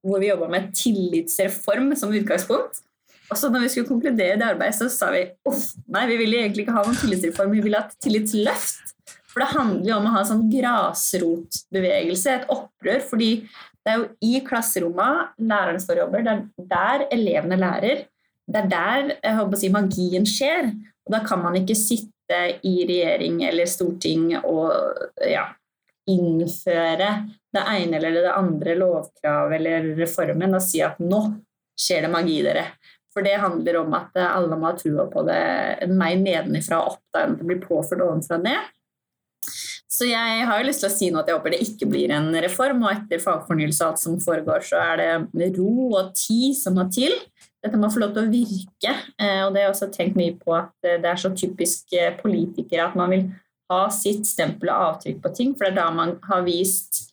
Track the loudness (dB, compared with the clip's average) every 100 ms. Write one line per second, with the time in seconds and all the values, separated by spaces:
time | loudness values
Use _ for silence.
0 | 0 0 2 0 0 -2 -2 -2 0 2
1 | 2 0 -2 -2 -2 -2 -2 0 2 0
2 | 0 0 0 -2 0 -2 -2 -8 _ _
3 | _ _ -8 -2 0 2 2 0 0 0
4 | 2 2 2 2 2 0 0 0 -2 0
5 | 0 0 -2 -4 -2 -2 -4 -10 -4 0
6 | 0 2 2 2 0 -2 0 0 2 2
7 | 0 0 0 0 2 2 2 0 -2 -6
8 | 0 0 2 0 0 0 -4 -8 -14 _
9 | -20 -20 _ -2 0 2 0 0 0 2
10 | 2 2 2 2 4 2 2 2 0 -2
11 | -2 0 0 -2 -4 -12 -4 0 2 2
12 | 0 0 0 0 -2 -4 -4 _ -2 -2
13 | 0 2 2 0 -4 -20 -20 _ -2 0
14 | -2 -2 0 0 0 -2 -2 -2 -2 0
15 | 2 2 -2 -4 0 2 0 -2 0 0
16 | 2 0 0 -2 -4 -14 -4 0 2 0
17 | 0 0 2 0 0 0 2 0 0 -2
18 | -4 _ _ _ -4 -2 0 0 0 0
19 | -2 -4 -2 0 0 0 0 2 2 0
20 | 0 0 0 0 0 0 -2 -4 -14 _
21 | -4 -4 -2 -2 0 0 0 0 0 -2
22 | -4 _ -4 -2 -2 -2 0 0 2 2
23 | 2 0 0 0 0 0 0 0 -2 -2
24 | -2 2 2 0 0 0 2 2 0 -4
25 | -8 -2 0 0 -2 -10 _ _ _ _
26 | 0 2 2 2 0 -4 -2 0 0 0
27 | 0 0 -6 -14 _ -4 0 0 0 0
28 | 0 2 2 2 2 0 0 2 2 2
29 | -4 _ 0 2 0 0 0 0 0 -2
30 | -2 0 0 0 2 2 0 0 -2 -2
31 | 0 2 0 -4 _ _ _ -6 0 0
32 | 0 0 0 2 2 0 -4 -12 -20 _
33 | _ -2 0 2 0 0 0 0 0 -2
34 | -2 -2 0 2 0 0 -2 -2 -2 0
35 | 0 0 0 0 0 0 -2 -2 2 2
36 | 4 2 2 0 0 -2 0 0 0 -4
37 | _ -2 0 -2 -2 -4 0 -2 -2 0
38 | 0 0 -2 -2 0 -2 -6 _ _ _
39 | _ _ _ _ -12 -10 -12 -12 _ -2
40 | 0 0 0 0 0 0 0 -2 -2 0
41 | 0 0 0 0 0 -2 -2 -2 -2 0
42 | 0 0 0 0 0 0 0 2 0 -2
43 | -4 -4 0 -2 0 0 0 0 0 -2
44 | -2 -2 0 0 0 -2 0 0 0 0
45 | 0 0 -2 -2 0 2 2 2 2 2
46 | 0 -4 0 2 2 0 0 2 2 0
47 | 0 0 -6 _ -20 _ -2 2 2 2
48 | 0 0 2 2 0 -4 -8 _ -4 -4
49 | -8 -4 0 2 2 2 2 0 -4 -2
50 | 0 2 0 -2 0 0 -2 _ 0 2
51 | 0 0 -2 -2 -4 -2 -2 -2 -2 0
52 | 0 0 0 0 0 -4 -2 0 0 0
53 | 2 2 0 -6 _ _ _ 0 0 0
54 | -2 -2 -2 -2 -2 -2 -2 2 0 -2
55 | -8 -6 -6 -2 -2 0 0 2 0 0
56 | -2 -4 -2 0 2 0 0 -2 -4 -8
57 | -8